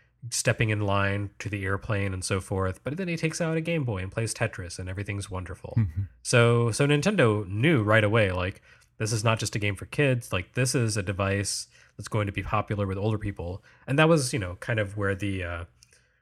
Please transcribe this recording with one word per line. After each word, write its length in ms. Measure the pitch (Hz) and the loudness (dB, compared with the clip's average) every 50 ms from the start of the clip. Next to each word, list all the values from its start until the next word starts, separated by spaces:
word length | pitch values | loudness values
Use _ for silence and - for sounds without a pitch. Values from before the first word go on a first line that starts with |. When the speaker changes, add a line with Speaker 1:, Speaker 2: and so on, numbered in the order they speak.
| _ _ _ _ - 117 | _ _ _ _ -10 -6
Speaker 1:
stepping 400 | - - - 123 110 - 120 107 | -6 0 0 0 2 2 2 0
in 120 | 107 101 | 2 0
line 500 | 104 98 98 101 98 98 101 101 101 98 - - | 2 2 2 2 2 2 0 -2 -4 -6 -10 -10
to 100 | - 98 | -8 -6
the 140 | 104 101 98 | -4 -4 -2
airplane 500 | 98 98 95 - - 107 98 101 98 95 | -2 -2 -2 -2 -2 -2 -2 -2 -2 -4
and 100 | 92 - | -4 -2
so 160 | - 104 92 | -2 -2 -2
forth. 440 | - - 101 95 95 92 92 - _ | -2 -2 -2 -2 0 -2 -4 -6 _
But 140 | 131 147 | -8 -6
then 100 | 185 190 | -4 -4
he 80 | 175 170 | -4 -4
takes 220 | 160 165 156 - - | -2 -2 -4 -2 -2
out 180 | 170 160 160 | -2 -2 -2
a 40 | 160 | -2
Game 240 | 160 170 170 160 135 | -2 -2 -2 -2 -2
Boy 180 | 123 101 92 95 | -2 -2 -4 -6
and 80 | 95 | -6
plays 220 | - 113 113 107 - | -4 -4 -4 -4 -2
Tetris 440 | - 117 107 - - 90 85 - | -2 -2 -2 -2 -6 -10 -10 -10
and 120 | - 92 92 | -10 -8 -6
everything's 420 | 92 101 101 - 101 101 - - | -6 -6 -6 -4 -6 -6 -6 -6
wonderful. 420 | 92 92 90 - - - - - - | -6 -8 -6 -8 -10 -12 -12 -2 0
Speaker 2:
Mm-hmm. 240 | 117 107 82 - 98 98 - - _ | 2 2 2 0 -4 -6 -6 -10 _
Speaker 1:
So, 500 | - - 131 120 117 117 120 117 120 117 | -2 4 6 6 8 8 6 4 2 2
so 140 | 104 - 143 | 2 2 2
Nintendo 600 | 143 147 147 143 196 220 180 127 110 104 107 104 | 4 4 4 2 2 4 4 4 4 4 2 -2
knew 340 | 90 101 107 127 175 165 113 | -4 -2 2 4 4 4 4
right 220 | 101 104 110 110 107 | 6 6 6 6 6
away, 280 | 101 110 117 104 92 | 6 4 4 4 2
like, 300 | 90 90 90 92 - - _ - - _ _ _ _ | 2 0 -2 -4 -6 -8 _ -20 -20 _ _ _ _
this 160 | - 110 107 123 | -6 -4 -2 -2
is 100 | 107 107 | 0 2
not 160 | 117 113 - | 2 2 2
just 160 | 110 - - | -2 -4 -4
a 40 | 107 | -2
game 160 | 101 104 98 | -2 -2 -4
for 100 | - - | -4 -10
kids. 460 | - - - 147 135 127 120 - - | -6 0 2 2 2 2 0 -2 -4
Like, 220 | 104 90 87 - _ | -4 -4 -4 -4 _
this 220 | 123 131 127 - | -2 0 2 2
is 200 | 135 117 110 101 | 2 0 2 0
a 60 | 107 | -2
device 680 | 92 104 95 98 98 98 98 101 101 - - - - - _ _ - _ _ | -2 -2 -2 0 0 2 2 0 0 -2 -4 -6 -8 -12 _ _ -20 _ _
that's 100 | - 98 | -16 -8
going 200 | - - 107 101 | -4 -2 0 0
to 40 | 101 | 0
be 120 | - 101 92 | -2 -4 -4
popular 420 | - 110 104 - - 107 101 101 | 0 -2 -2 0 -2 -2 -2 -2
with 140 | 95 95 98 | -2 -2 -2
older 180 | 104 113 107 | 0 0 0
people. 460 | 104 104 104 98 - 85 87 95 - - - _ _ - | 0 -4 -6 -6 -6 -8 -8 -10 -10 -14 -20 _ _ -6
And 100 | - 135 | 0 2
that 100 | 151 156 | 4 6
was, 240 | 160 170 151 127 127 | 6 6 4 2 0
you 60 | 151 | -2
know, 200 | 123 92 90 92 - | -4 -4 -4 -6 -8
kind 200 | - - 117 110 | -6 -2 -2 -2
of 160 | 104 98 101 | -2 -2 -2
where 200 | 107 98 95 98 | -2 -2 -2 -2
the, 280 | 95 104 98 95 92 87 | -2 -2 -4 -4 -4 -4
uh, 200 | 85 85 85 85 - _ _ - _ _ _ _ _ _ _ | -6 -6 -8 -10 -12 _ _ -20 _ _ _ _ _ _ _